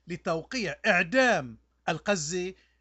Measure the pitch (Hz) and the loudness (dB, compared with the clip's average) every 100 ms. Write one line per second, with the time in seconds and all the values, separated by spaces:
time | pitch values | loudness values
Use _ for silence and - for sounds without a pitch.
0 | - 170 - 165 - 262 185 143 220 180 | -12 -8 -4 -4 -4 -6 -6 -2 2 2
1 | 180 254 254 185 127 113 _ _ - 160 | 4 4 4 4 -2 -12 _ _ -6 -4
2 | - 202 147 180 180 185 _ _ | 0 -2 -2 -4 -6 -10 _ _